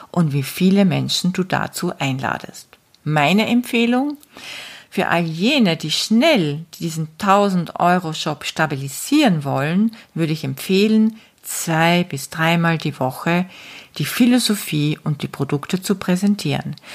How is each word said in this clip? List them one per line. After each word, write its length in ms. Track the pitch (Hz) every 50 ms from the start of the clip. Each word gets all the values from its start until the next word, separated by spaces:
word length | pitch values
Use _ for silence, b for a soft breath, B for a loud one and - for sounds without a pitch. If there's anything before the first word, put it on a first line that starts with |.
| B B
und 220 | - 180 175 151 135
wie 100 | 143 135
viele 420 | 139 - - 175 190 190 196 202
Menschen 480 | 185 143 139 131 131 - - - 180 185
du 100 | 190 180
dazu 500 | 185 - - - - - - - 175 - -
einladest. 720 | 147 135 131 135 131 92 64 - - - - - - _ - _ _ _ _ _ _
Meine 420 | 147 151 156 143 143 175 208 220 -
Empfehlung: 720 | 240 240 247 - - 233 233 240 240 247 269 294 294 285 - B B B B B B B B B B B B B
Für 180 | - - - -
all 160 | - 170 175
jene, 540 | 165 160 165 185 233 311 285 226 180 165 160
die 140 | - 156
schnell 760 | - - - - 214 226 269 330 311 226 170 147 143 151 165 - - -
diesen 400 | 170 170 160 160 160 156 - -
tausend 600 | - 202 190 202 202 202 185 180 165 - - -
Euro 320 | - 175 180 180 180 160
Shop 320 | 156 - - 165 151 - -
stabilisieren 1000 | - - - 160 151 151 131 135 135 - - - - 277 302 302 247 175 156 139
wollen, 500 | 139 131 135 139 151 170 190 214 226 220 B B B B
würde 200 | 160 165 151 160
ich 100 | 156 -
empfehlen, 720 | 135 135 - - - 190 190 202 220 220 220 220 220 220 B B B B B
zwei- 640 | _ - - - - 170 165 160 165 170 175 175 175
bis 260 | 175 - 139 - -
dreimal 480 | - 165 160 165 170 170 165 165 165 156
die 220 | - 156 139 -
Woche 460 | 135 127 131 - - 170 170 175 180 185 B B B B B B B B B -
die 80 | 156
Philosophie 960 | - - - 247 247 247 254 233 - 208 202 - - - 151 147 151 151 - -
und 200 | 156 151 139 -
die 40 | 139
Produkte 540 | - - 143 135 - 143 - - - 185
zu 140 | 185 - 208
präsentieren. 800 | 190 - - 180 180 196 202 208 202 - 156 139 - - 143 151 B B B B